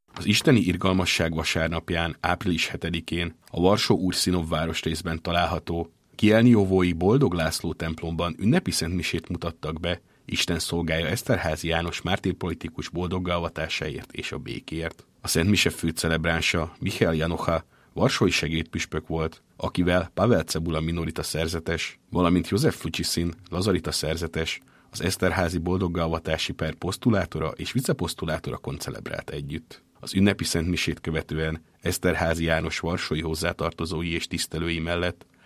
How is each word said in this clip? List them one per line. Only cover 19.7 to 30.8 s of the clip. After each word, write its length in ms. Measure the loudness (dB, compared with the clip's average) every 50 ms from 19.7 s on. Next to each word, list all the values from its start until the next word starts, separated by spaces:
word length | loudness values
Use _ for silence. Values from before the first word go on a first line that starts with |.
| 0 2 2 4 4 2 2 0 0
Pavel 280 | 2 4 4 4 4
Cebula 380 | 2 0 -2 -4 -2 -2 0 0
minorita 420 | 0 0 -2 -2 -4 -4 -4 -4
szerzetes, 760 | -6 -4 -2 -2 -2 -2 -2 -4 -4 -2 -4 -4 -4 -6 -10 -14 _ -4
valamint 380 | 0 2 4 4 4 4 2 2
József 340 | 0 2 2 0 0 -2
Lucsiszin 520 | -4 -6 -4 -4 -4 -2 -2 -2 -2 -2 -4 -8 -12 -8
lazarita 440 | -4 -2 0 2 2 0 0 -2
szerzetes, 680 | -4 -2 -2 -2 -2 -2 -4 -4 -4 -4 -4 -4 -6 -8 _ _ _ _ _ _
az 120 | -8 -4
Eszterházi 560 | -2 -2 0 2 0 2 2 2 0 0 0 -2
boldoggá 440 | -2 0 0 0 0 -2 -2 -2
avatási 500 | -2 0 -2 -2 -2 -2 -2 -2 -2 -4
per 220 | -4 -4 -4 -6 -6
posztulátora 720 | -6 -6 -6 -4 0 2 2 4 2 2 -2 -4 -4 -4 -4
és 240 | -4 -6 -6 -4
viceposztulátora 840 | -4 -2 -2 -2 -2 -2 -2 -4 -4 -4 -4 -4 -4 -4 -4 -6 -8
koncelebrált 720 | -8 -8 -8 -8 -8 -6 -8 -8 -8 -8 -8 -8 -8 -8 -8
együtt. 520 | -8 -8 -8 -6 -8 -8 -10 -12 -20 -20 _ _ _ _
Az 140 | -10 -2 2
ünnepi 300 | 4 4 4 4 2 -2
szentmisét 560 | -2 -2 0 0 0 0 0